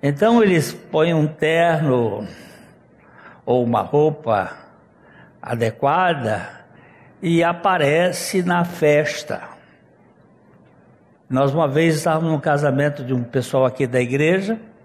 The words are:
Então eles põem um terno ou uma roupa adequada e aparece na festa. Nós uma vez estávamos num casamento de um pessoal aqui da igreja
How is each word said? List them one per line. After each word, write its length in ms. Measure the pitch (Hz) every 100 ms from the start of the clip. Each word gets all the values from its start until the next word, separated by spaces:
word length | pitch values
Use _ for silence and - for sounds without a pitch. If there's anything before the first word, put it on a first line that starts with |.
Então 400 | 139 143 214 233
eles 320 | 208 175 139
põem 400 | - - 160 165
um 140 | 165 151
terno 1000 | 151 156 165 170 156 151 127 113 104 104 - - - - - _ _ - - - - -
ou 180 | 123
uma 180 | 120 113
roupa 760 | 95 147 156 151 - 104 90 - - - _ _ - - - _
adequada 1080 | - 120 113 110 139 165 185 156 113 104 90 - - - - - - -
e 220 | 170 170
aparece 960 | 170 170 190 185 143 156 180 175 - 190
na 240 | 180 175 175
festa. 840 | - 151 147 151 - - - - - - _ _ _ _ _ _ _ _ _ _ _ _ _ _ _ _
Nós 240 | 131 139
uma 140 | 147 151
vez 300 | 139 165 156
estávamos 340 | 165 160 165
num 80 | 156
casamento 640 | 156 143 147 135 147 143
de 100 | 127
um 100 | 131
pessoal 440 | 120 135 123 139 131
aqui 180 | 127 131
da 160 | 127
igreja 580 | 123 135 156 190 196 226 - -